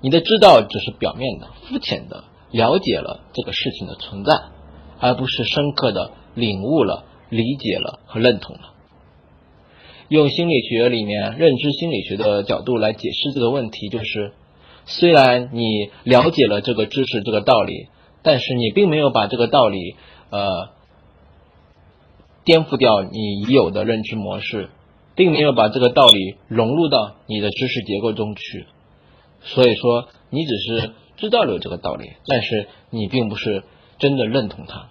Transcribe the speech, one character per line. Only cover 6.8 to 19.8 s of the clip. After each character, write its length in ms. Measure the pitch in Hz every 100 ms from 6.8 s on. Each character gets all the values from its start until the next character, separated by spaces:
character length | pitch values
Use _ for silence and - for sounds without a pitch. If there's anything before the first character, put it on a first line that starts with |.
了、 200 | 104 - - - _
理 260 | 113 113 139
解 220 | 110 90
了 220 | - - _
和 140 | 110
认 180 | 120 107
同 160 | -
了。 200 | - - _ _ _ _ _ _ _ _ _ _ _ - - -
用 200 | 151 147
心 200 | 135 170
理 120 | 147
学 280 | 110 117 120
里 160 | 120
面 320 | 104 104 104 117
认 200 | 160 127
知 160 | 147
心 180 | 143 170
理 120 | 123
学 140 | - 101
的 280 | 107 101
角 180 | 101 113
度 140 | - 120
来 160 | 107
解 180 | 110 160
释 220 | 139 143
这 80 | 135
个 100 | 117
问 200 | 139 113
题， 180 | - 104
就 100 | 113
是 300 | 107 107 101 - _ _ _ -
虽 260 | - - 175
然 400 | 160 131 123 123
你 380 | 117 113 107 101 -
了 260 | - 123 123
解 160 | 165 117
了 140 | 101
这 140 | 104
个 120 | 110 107
知 180 | - 131
识、 160 | 113
这 100 | 101
个 80 | 107
道 220 | 104 120
理， 260 | 92 82 - _ _ _
但 160 | - 139
是 160 | -
你 160 | 123 113
并 180 | 101 202
没 100 | 151
有 120 | 143
把 160 | 117 104
这 100 | 117
个 120 | 117
道 200 | 147 117
理 280 | 98